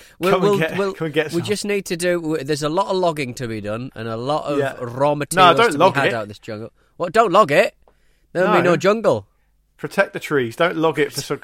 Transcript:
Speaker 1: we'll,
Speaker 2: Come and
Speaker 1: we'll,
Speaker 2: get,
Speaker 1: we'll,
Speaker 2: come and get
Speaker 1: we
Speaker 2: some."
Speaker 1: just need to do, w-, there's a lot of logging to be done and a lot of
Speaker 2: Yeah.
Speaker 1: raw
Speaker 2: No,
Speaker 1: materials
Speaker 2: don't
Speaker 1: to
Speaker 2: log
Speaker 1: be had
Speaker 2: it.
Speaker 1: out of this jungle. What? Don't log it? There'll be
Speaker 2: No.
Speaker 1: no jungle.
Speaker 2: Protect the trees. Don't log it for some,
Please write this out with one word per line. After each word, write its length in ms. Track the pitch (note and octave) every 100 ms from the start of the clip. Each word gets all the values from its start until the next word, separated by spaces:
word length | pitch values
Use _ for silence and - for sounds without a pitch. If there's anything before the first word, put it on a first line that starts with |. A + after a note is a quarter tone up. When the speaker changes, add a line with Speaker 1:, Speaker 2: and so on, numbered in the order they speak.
| - _
Speaker 1:
we'll, 140 | F3
Speaker 2:
Come 80 | F#3
and 80 | G3
Speaker 1:
we'll, 80 | G3+
Speaker 2:
get, 200 | D#3+ F3+
Speaker 1:
we'll, 160 | G3
Speaker 2:
come 100 | -
and 100 | D#3+
get 120 | D#3 D3+
Speaker 1:
we 140 | E3
Speaker 2:
some." 20 |
Speaker 1:
just 220 | F3+ G3+
need 200 | G#3 G3+ -
to 100 | F3
do, 240 | F3+ F3
w-, 220 | D#3 D#3
there's 220 | C3+ D3
a 40 | D3
lot 200 | E3+ G3+
of 80 | F#3+
logging 380 | F3 D3+ B2+
to 120 | A#2 A#2+
be 140 | A2
done 320 | G2+ A2 B2+
and 140 | - A2+
a 80 | A2+
lot 300 | B2+ D3+ -
of 120 | C#3+
Speaker 2:
Yeah. 160 | C#3 -
Speaker 1:
raw 300 | A#2+ A#2+ D3
Speaker 2:
No, 40 | D3
Speaker 1:
materials 400 | C#3+ F3+ F3+ D#3+
Speaker 2:
don't 140 | A#3
Speaker 1:
to 60 | D3
Speaker 2:
log 160 | F#3
Speaker 1:
be 60 | C#3
had 80 | C3+
Speaker 2:
it. 60 |
Speaker 1:
out 80 | A#2
of 60 | G#2
this 120 | G2+
jungle. 320 | - G#2+ A2+ _ _ _
What? 160 | F3
Don't 180 | A3 A3+
log 220 | F3 D#3
it? 240 | D3+ A3+ - _ _ _ _ _
There'll 180 | E3 F#3+
be 100 | G#3
Speaker 2:
No. 80 | F3+
Speaker 1:
no 60 | E3
jungle. 520 | F#3 A3 G3+ A#2 - _ _ _ _ _
Speaker 2:
Protect 360 | D3+ - G3
the 60 | F3
trees. 380 | - D3 A#2+ -
Don't 200 | E3+ E3
log 220 | D#3+ D3
it 140 | C#3+
for 80 | B2
some, 200 | - C#3+